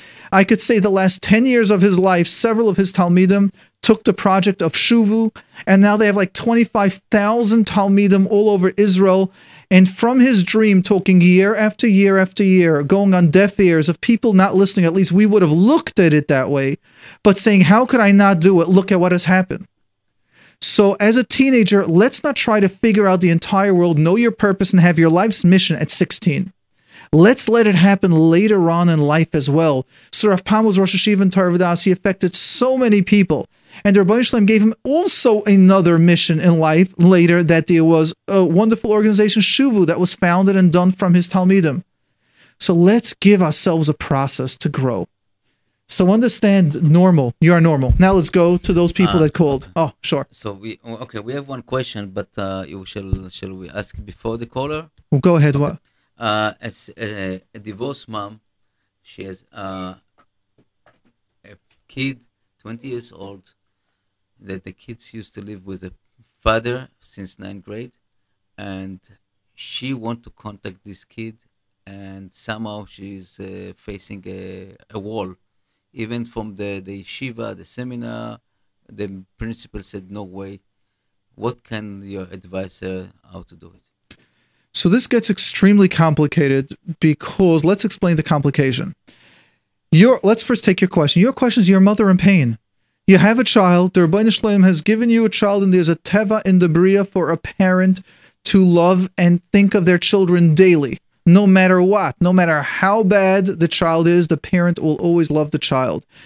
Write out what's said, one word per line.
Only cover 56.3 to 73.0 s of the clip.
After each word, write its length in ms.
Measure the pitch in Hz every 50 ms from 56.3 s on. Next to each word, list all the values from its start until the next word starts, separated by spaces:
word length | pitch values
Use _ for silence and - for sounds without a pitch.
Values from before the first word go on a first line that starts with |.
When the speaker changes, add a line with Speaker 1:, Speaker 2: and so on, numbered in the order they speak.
| 107 107 107 107 104 _
Speaker 2:
it's 260 | - 113 101 - - - -
a, 460 | - 113 104 107 101 95 95 95 95 _ _ _
a 40 | 110
divorced 500 | 101 107 98 98 120 139 139 135 - -
mom. 320 | 110 107 101 101 107 107 _ _ _ _ _ _ _ _ _ _ _ _
She 220 | _ _ _ - 98
has, 200 | 95 92 - _ _
uh, 440 | _ 117 98 95 95 95 92 92 92 _ _ _ _ _ _ _ _ _ _ _ _ _ _ _ _ _ _ _ _ _ _ _ _ _ _ _ _ _ _
a 120 | 101 104 _ _ _ _ _ _ _
kid, 320 | - 131 131 135 135 120 _ _ _ _ _ _ _ _
twenty 300 | _ 135 117 117 - 135
years 240 | 123 120 117 -
old, 400 | 92 82 98 98 101 95 _ _ _ _ _ _ _ _ _ _ _ _ _ _ _ _ _ _ _ _
that 240 | 98 95 95 95 _
the 80 | 104
kids 400 | 98 _ _ - 117 _ - -
used 220 | - 113 101 - _
to 80 | 107
live 240 | 101 104 107 95 92
with 180 | 98 95 92 -
a 80 | - - _ _ _ _ _ _ _ _ _
father 480 | _ 110 113 113 113 120 123 127 131 _ _ _
since 380 | _ _ - - 98 92 - _
ninth 280 | 101 98 101 98 90
grade, 260 | 95 104 110 123 127 _ _ _ _ _ _ _ _ _ _ _ _ _
and 420 | - 101 101 95 95 95 98 95 95 _ _ 95 _ _ _ _ _ _ _ _
she 380 | _ - - - - 127 131
want 300 | 135 123 110 113 117 117
to 80 | _ -
contact 480 | _ _ _ 110 104 95 _ 104 92 _ _
this 180 | 104 95 - -
kid, 320 | _ _ - 113 113 110 _ _ _ _ _ _ _ _ _ _
and 460 | 101 98 98 98 98 95 98 98 90
somehow 540 | _ - - - 110 110 113 107 104 107 101
she's, 520 | - - -